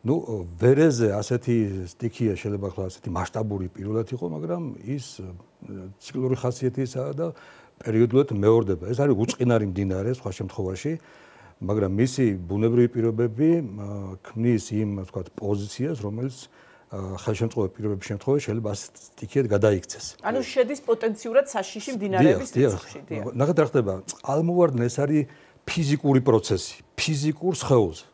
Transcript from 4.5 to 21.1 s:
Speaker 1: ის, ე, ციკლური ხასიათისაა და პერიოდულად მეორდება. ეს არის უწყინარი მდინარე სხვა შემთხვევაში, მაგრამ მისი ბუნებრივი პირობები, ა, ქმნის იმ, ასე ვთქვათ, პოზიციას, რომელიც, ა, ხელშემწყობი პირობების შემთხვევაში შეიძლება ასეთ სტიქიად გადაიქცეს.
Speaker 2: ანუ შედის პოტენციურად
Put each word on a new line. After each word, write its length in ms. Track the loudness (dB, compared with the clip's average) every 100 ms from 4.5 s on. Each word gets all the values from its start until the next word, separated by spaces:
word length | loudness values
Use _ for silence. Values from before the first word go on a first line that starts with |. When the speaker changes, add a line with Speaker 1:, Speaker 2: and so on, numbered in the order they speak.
| -6 -6 -10 -8
Speaker 1:
ის, 320 | -8 -8 -14
ე, 720 | -14 -14 -20 _ -16 -14 -14 -16
ციკლური 360 | -10 -4 -2 0
ხასიათისაა 720 | -2 -2 -4 -2 -6 -4 -6
და 160 | -4 -6 -8 -20 -20 -20 _
პერიოდულად 480 | 0 4 6 4 2
მეორდება. 520 | 2 4 4 4 -4 -2
ეს 120 | 0
არის 120 | 2 2
უწყინარი 460 | 0 0 2 4 2
მდინარე 420 | -2 -2 -2 -2
სხვა 160 | -4 -8
შემთხვევაში, 600 | -8 -8 -6 -6 -4 -6 -6 -12 -20 -20 -20 -20 _
მაგრამ 320 | -2 0 0
მისი 340 | 2 0 2 0 0 -4
ბუნებრივი 420 | 0 2 4 4
პირობები, 540 | 2 0 0 -2 2 2 2
ა, 300 | 0 -10 -10 -8 -10 -12
ქმნის 420 | -10 -2 2 2 0
იმ, 180 | -2 -2 -4
ასე 80 | -8
ვთქვათ, 160 | -10 -10
პოზიციას, 640 | -8 -4 -4 -4 -6 -6 -4
რომელიც, 320 | -6 -6 -8 -10 -20 _ -20 _ _
ა, 320 | -10 -8 -6
ხელშემწყობი 500 | -4 -2 -2 0 -4
პირობების 300 | -2 -4 -4 -6
შემთხვევაში 360 | -6 0 0 0
შეიძლება 220 | -4 -4
ასეთ 220 | -8 -10 -18 -20
სტიქიად 340 | -16 -2 -2 2
გადაიქცეს. 540 | 4 6 4 -2 -12 -14 -8
Speaker 2:
ანუ 160 | -4 -2
შედის 400 | 0 0 0 0 -2
პოტენციურად 580 | 0 0